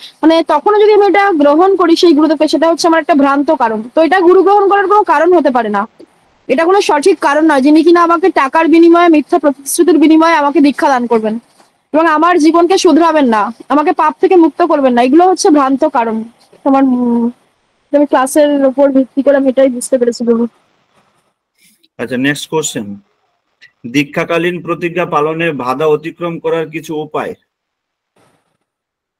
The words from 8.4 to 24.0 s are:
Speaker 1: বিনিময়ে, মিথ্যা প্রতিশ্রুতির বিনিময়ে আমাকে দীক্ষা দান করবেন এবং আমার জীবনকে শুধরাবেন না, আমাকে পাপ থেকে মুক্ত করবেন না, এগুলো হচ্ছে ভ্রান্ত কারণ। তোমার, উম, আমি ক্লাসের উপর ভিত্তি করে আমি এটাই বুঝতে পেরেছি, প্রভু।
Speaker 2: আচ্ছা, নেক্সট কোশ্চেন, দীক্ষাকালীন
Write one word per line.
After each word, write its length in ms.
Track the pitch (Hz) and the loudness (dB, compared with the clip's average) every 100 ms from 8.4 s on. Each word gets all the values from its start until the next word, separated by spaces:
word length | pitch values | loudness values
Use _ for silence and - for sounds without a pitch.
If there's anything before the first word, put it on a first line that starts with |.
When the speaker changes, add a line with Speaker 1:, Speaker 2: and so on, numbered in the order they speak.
| 269 320 320 | -2 0 2
Speaker 1:
বিনিময়ে, 400 | 330 339 339 349 | 4 4 4 4
মিথ্যা 320 | 302 - 349 | 2 0 -2
প্রতিশ্রুতির 580 | 294 277 277 - 349 311 | -2 -4 -10 -2 0 2
বিনিময়ে 360 | 302 320 330 | 4 4 2
আমাকে 280 | 320 285 311 | 0 0 2
দীক্ষা 280 | 285 - 285 | 0 0 -2
দান 180 | 254 233 | -2 -2
করবেন 320 | 233 214 226 _ _ _ _ _ | -2 -2 -8 _ _ _ _ _
এবং 140 | 294 330 | -2 0
আমার 320 | 302 339 349 | 2 2 2
জীবনকে 380 | 320 339 339 381 | 2 2 2 2
শুধরাবেন 480 | 359 302 330 311 254 | 2 2 2 0 0
না, 260 | 214 208 - - | 0 -4 -10 -4
আমাকে 220 | 285 302 | -2 -2
পাপ 220 | 349 311 - | -2 -2 0
থেকে 140 | 370 359 | 0 2
মুক্ত 260 | 320 - | 2 0
করবেন 320 | 339 302 262 | -2 0 0
না, 100 | 240 | 0
এগুলো 240 | 254 320 370 | 2 4 2
হচ্ছে 220 | 359 403 | 2 2
ভ্রান্ত 360 | 294 269 269 311 | 2 0 -2 -2
কারণ। 380 | 262 226 220 226 _ _ _ | -2 -4 -6 -10 _ _ _
তোমার, 200 | 285 269 | -2 0
উম, 460 | 269 247 240 233 233 - _ _ _ _ - | 0 0 -2 -2 -4 -8 _ _ _ _ -4
আমি 120 | 285 294 | -2 0
ক্লাসের 600 | 285 262 311 294 285 269 | 0 0 0 0 2 -2
উপর 260 | 254 285 | 0 0
ভিত্তি 320 | 262 254 - | 0 -2 -2
করে 140 | 269 277 | 0 0
আমি 120 | 269 | 0
এটাই 200 | 254 269 | 0 0
বুঝতে 280 | 240 - 262 | -2 -4 -2
পেরেছি, 280 | 240 233 233 | -2 -4 -2
প্রভু। 220 | 233 233 _ _ _ _ _ _ _ _ _ _ _ _ _ _ - | -2 -2 _ _ _ _ _ _ _ _ _ _ _ _ _ _ -14
Speaker 2:
আচ্ছা, 200 | 120 127 | -8 -4
নেক্সট 320 | 139 143 - | -4 -4 -6
কোশ্চেন, 460 | 156 - 131 104 101 _ _ _ _ _ _ _ _ 120 | -6 -6 -10 -12 -14 _ _ _ _ _ _ _ _ -6
দীক্ষাকালীন 760 | 139 | -6